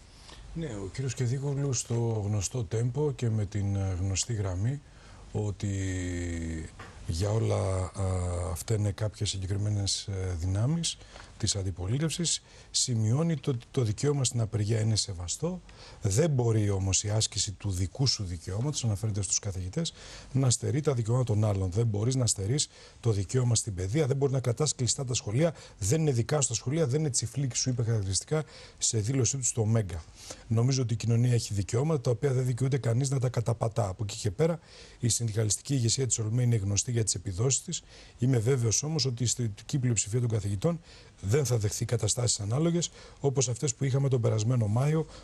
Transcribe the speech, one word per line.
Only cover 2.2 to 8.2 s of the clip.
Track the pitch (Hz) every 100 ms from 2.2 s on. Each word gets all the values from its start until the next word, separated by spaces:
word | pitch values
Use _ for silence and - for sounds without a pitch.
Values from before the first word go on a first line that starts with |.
| 101
γνωστό | 107 95 127
τέμπο | 117 113 123 123 151
και | 127 120
με | 110 101
την, | 104 101 98
ε, | 98 92
γνωστή | 98 92 -
γραμμή | 113 98 90 110 143 - - - - -
ότι | 110 104 95 101 98 95 92 90 87 87 82 82 80 73 - - - -
για | 82 101
όλα, | 110 110 101
α, | 98 95 92 - 95 92